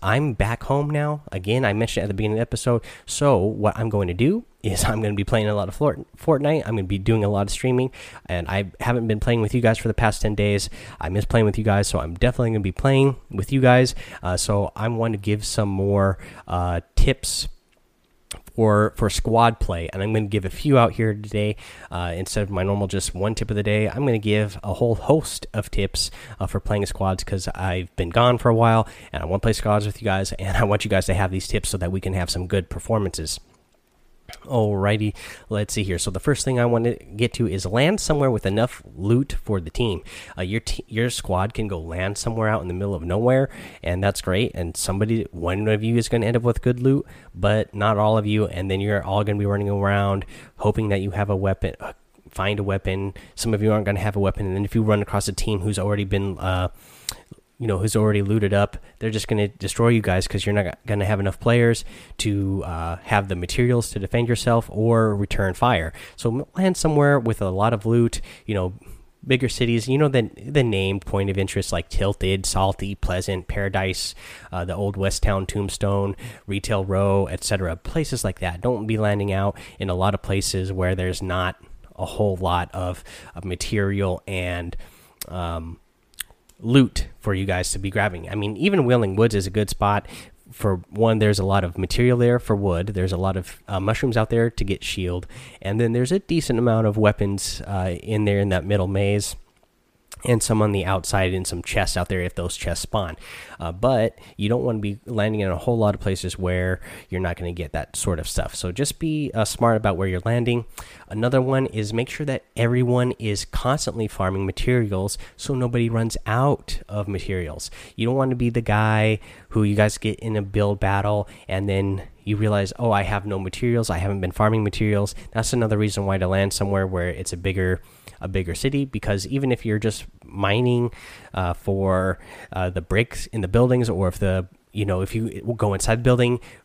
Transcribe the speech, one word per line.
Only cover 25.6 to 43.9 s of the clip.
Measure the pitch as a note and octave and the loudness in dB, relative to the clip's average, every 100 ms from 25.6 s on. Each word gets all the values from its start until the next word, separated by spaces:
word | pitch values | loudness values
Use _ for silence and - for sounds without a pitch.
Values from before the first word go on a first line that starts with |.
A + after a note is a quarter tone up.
| - | -2
tips, | - G2 - - - - - | 0 0 -2 -4 -6 -18 -6
uh, | F2+ | -4
for | G2 | -2
playing | - G#2 | -2 0
squads, | G2+ - F#2+ F#2+ | -2 -2 -2 -2
'cause | - G2 - | -2 -4 -4
I've | - F#2 F2+ F2 - | -4 -2 -2 -4 -4
been | F2 | 0
gone | A#2 B2 A#2+ | 4 4 4
for | A#2+ | 4
a | |
while, | A2+ A#2 A2+ A2 - - | 6 6 6 2 -6 -12
and | - | -8
I | D#2+ | -4
wanna | G2 | 0
play | A#2 | 0
squads | G#2+ G#2+ G#2 G#2 | 0 2 2 0
with | - | -4
you | |
guys, | G#2+ F#2+ G2 | -2 0 -2
and | - F#2+ G2 | -4 -2 2
I | |
want | A2 G2+ | 2 2
you | G#2+ | 2
guys | G2 F#2 | 2 2
to | |
have | F#2 F#2+ | 2 0
these | F#2+ - | -2 -2
tips | - - | -2 -2
so | F#2+ | -2
that | F2+ | -2
we | F#2+ | -2
can | F#2+ | -2
have | F#2 F2 | -2 -2
some | F#2+ F2+ | -2 0
good | G#2 F2 | -2 -2
performances. | F#2+ - A2+ F#2+ - D#2 - - _ _ _ _ _ _ _ - - | -8 -2 0 0 -4 -6 -8 -12 _ _ _ _ _ _ _ -20 -20
Alrighty, | - B2 G#2+ G2 G2+ G#2+ G#2 - - - - | -4 0 2 2 2 2 0 -4 -14 -18 -6
let's | G#2 G#2 | -4 -2
see | - | -2
here. | G2+ F2+ | -2 -2
So | - | -2
the | F#2+ | -2
first | - C3+ | -2 0
thing | - B2+ | 0 2
I | |
want | A#2+ A#2 | 2 2
to | A#2+ A2+ - G2+ | 2 -2 -8 -2
get | A#2+ | -2
to | - A2 | 0 -2
is | F#2 F#2 | 0 -2
land | A2+ D3+ G#3 | 2 2 2
somewhere | - D3 C3+ | 0 2 2
with | A2 F#2+ | 2 0
enough | G#2 A#2+ - - A1 | 0 0 -2 -16 -6
loot | G2 A#2+ C#3+ - | 2 2 2 -4
for | - G2+ | -2 -4
the | D#2+ | -2
team. | - A#2+ E2+ - - - - | -2 -2 -2 -8 -18 -16 -8
Uh, | |
your | F#2 A2 | -4 -4
t-, | - - - | -2 -6 -4
your | A2 A#2+ | -2 -2
squad | - - F#2 G2+ | -2 -2 0 0
can | - G#2+ | -2 -4
go | F2+ | -4
land | D#2+ F2 F#2+ G2+ | -6 -4 -4 -2
somewhere | A#2+ A2+ A2 | -4 0 0
out | A2 | 0
in | F2+ | -2
the | |
middle | F2+ G2+ | -4 -4
of | F#2 | -4
nowhere, | E2+ F#2+ A#2+ C3 C3+ - - - | -2 2 4 4 2 -4 -18 -8
and | E2+ | -4